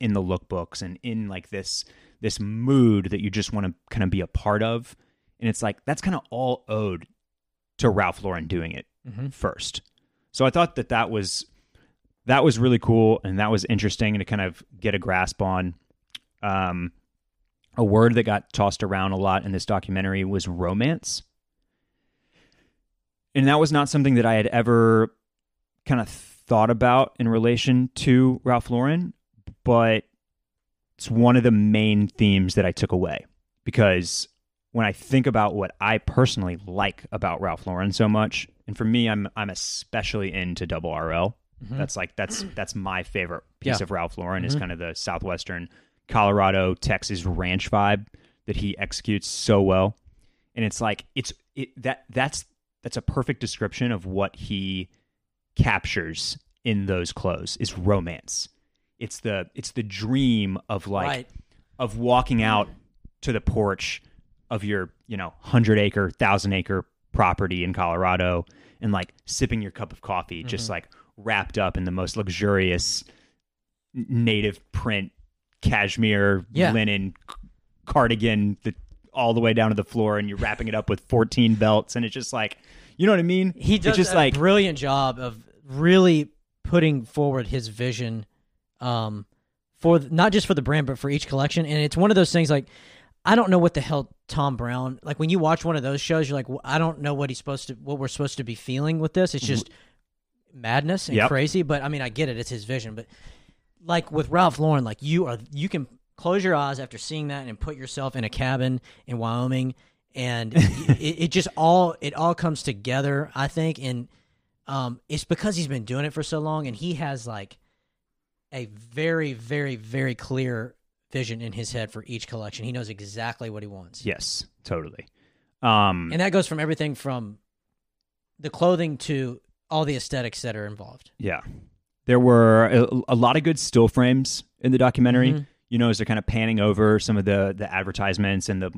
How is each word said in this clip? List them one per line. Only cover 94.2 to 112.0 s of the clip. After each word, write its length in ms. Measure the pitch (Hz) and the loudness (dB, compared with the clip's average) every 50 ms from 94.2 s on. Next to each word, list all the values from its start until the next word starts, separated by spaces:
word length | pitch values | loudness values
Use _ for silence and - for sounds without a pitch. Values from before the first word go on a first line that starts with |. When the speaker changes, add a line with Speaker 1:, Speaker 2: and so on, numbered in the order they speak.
| _ - | _ -6
Speaker 2:
Tom 280 | - 156 143 139 127 | -4 -2 -2 -2 -2
Brown, 440 | 113 120 120 123 127 131 127 131 - | -4 -6 -6 -4 -4 -6 -6 -8 -8
like, 160 | - 147 147 - | -8 -8 -4 -2
when 100 | 160 160 | 0 0
you 100 | 185 185 | 2 2
watch 240 | 156 156 165 - - | 2 2 2 0 0
one 120 | 165 160 | -2 -2
of 60 | 147 | -2
those 180 | 123 135 139 139 | -2 -2 -4 -4
shows, 280 | - - 165 160 151 135 | -2 0 0 0 0 0
you're 80 | 143 135 | -2 -4
like, 80 | 127 | -6
"W-, 140 | - 131 139 - | -6 -8 -10 -6
I 140 | 131 143 160 | -2 0 0
don't 220 | 165 165 156 143 | 0 0 -2 -4
know 120 | 143 147 | -4 -4
what 160 | 147 139 143 135 | -2 -2 -4 -4
he's 100 | 127 - | -6 -8
supposed 280 | - 147 139 135 - | -10 -10 -10 -8 -10
to, 80 | - 127 | -12 -14
what 240 | 127 143 139 147 135 | -12 -10 -8 -6 -6
we're 100 | 139 127 | -6 -6
supposed 300 | - - 143 135 - - | -4 -4 -6 -4 -4 -6
to 60 | 123 | -8
be 100 | 110 113 | -8 -10
feeling 460 | - - - 127 135 147 156 165 160 | -10 -8 -6 -4 -2 0 0 0 0
with 120 | 160 156 | -2 0
this." 220 | - 185 185 175 - | 0 2 0 0 0
It's 100 | 135 - | -2 -2
just 220 | - 135 107 - | -2 0 -2 -2
Speaker 1:
W- 120 | - - _ _ _ _ _ _ _ _ _ _ _ _ _ _ _ - | -6 -10 _ _ _ _ _ _ _ _ _ _ _ _ _ _ _ -18
Speaker 2:
madness 540 | 131 117 113 120 143 143 160 190 190 - - | -10 -4 -2 0 0 0 0 -2 -4 -2 0
and 80 | - | 2
Speaker 1:
Yep. 120 | 107 107 131 | 2 2 4
Speaker 2:
crazy. 340 | 143 131 147 147 - 185 | 2 2 0 0 0 0
But 200 | 170 139 151 143 | 0 0 -2 -2
I 60 | 135 147 | -4 -4
mean, 120 | 151 139 | -6 -6
I 60 | 131 120 | -6 -6
get 200 | 107 135 156 135 | -4 -4 -4 -4
it. 100 | 117 113 | -4 -6
It's 120 | 120 - | -8 -8
his 140 | 127 110 104 | -10 -10 -8
vision. 300 | 110 131 127 110 110 107 | -6 -6 -6 -6 -10 -12
But, 120 | 110 - _ _ _ - - - - _ _ _ _ _ _ _ _ 170 | -14 -16 _ _ _ -20 -20 -20 -20 _ _ _ _ _ _ _ _ -6
like, 280 | 165 170 170 - - | -2 -2 -2 -2 -2
with 160 | 151 156 143 123 | -2 -4 -2 0
Ralph 300 | 156 175 185 165 - 147 | 2 2 2 2 2 2
Lauren, 240 | 156 156 151 139 123 | 2 2 2 2 0
like, 180 | 110 107 - | -2 -6 -6
you 240 | 139 147 160 175 180 | -4 0 0 0 0
are, 120 | 127 120 107 123 - | 0 -4 -8 -10 -12
you 160 | 143 143 170 196 | -8 -6 -6 -4
can 180 | - 160 127 - _ _ _ _ _ | -4 -6 -6 -8 _ _ _ _ _
close 280 | - - 175 185 202 180 | -6 -2 -2 0 0 2
your 100 | 190 165 | 2 2
eyes 240 | 143 143 139 139 131 | 0 0 -2 -4 -8
after 200 | 131 - 117 110 | -10 -12 -14 -14
seeing 300 | - - 156 156 151 143 | -12 -10 -8 -6 -6 -6
that 180 | 139 139 135 120 | -6 -8 -10 -12
and 100 | 110 - | -12 -10
put 180 | - 156 151 | -8 -10 -8
yourself 380 | 131 131 - - 143 135 131 - | -10 -12 -12 -10 -8 -6 -6 -4
in 100 | 131 113 | -4 -4
a 40 | 104 | -4
cabin 520 | - - 131 127 135 127 127 131 127 120 - - - _ _ | -2 -2 0 0 0 0 0 0 0 -2 -6 -10 -20 _ _
in 100 | - 123 | -8 -6
Wyoming, 580 | 113 113 113 117 120 123 127 131 127 127 127 127 _ _ _ _ _ _ _ - | -4 -2 -2 -2 0 0 0 0 -2 -2 -4 -6 _ _ _ _ _ _ _ -10
and 380 | 131 127 123 120 117 113 110 - | -6 -6 -4 -4 -4 -4 0 4
Speaker 1:
<laughs> 20 | |
Speaker 2:
it, 680 | 165 - 95 - - - 151 123 - - 151 170 156 165 | 4 4 4 4 2 2 2 4 4 2 -2 -2 -2 -2
it 40 | 131 | 0
just 180 | - 185 - - - | 0 0 -2 -2 0
all, 380 | 156 160 165 175 185 180 165 165 - | 2 4 6 6 6 6 4 0 -4